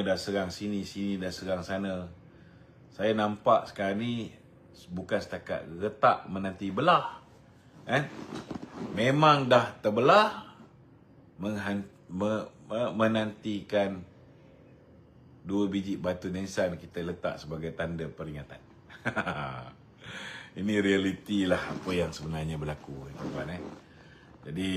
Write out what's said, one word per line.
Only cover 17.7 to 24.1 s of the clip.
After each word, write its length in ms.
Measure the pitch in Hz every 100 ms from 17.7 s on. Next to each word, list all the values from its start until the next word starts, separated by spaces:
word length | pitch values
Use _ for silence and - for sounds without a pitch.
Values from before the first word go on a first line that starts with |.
tanda 320 | - 82 85 76
peringatan. 540 | - 78 73 69 - - - - -
<laughs> 1600 | - - - - 69 64 62 - - - - - - - - -
Ini 140 | 101 104
realiti 640 | 98 98 98 92 - 101 92
lah 100 | 82
apa 320 | - - 92 90
yang 160 | 82
sebenarnya 480 | 78 76 80 80 76
berlaku, 480 | 76 73 - 69 67 69
tuan-tuan, 400 | 69 69 - 87
eh. 60 | - - - - -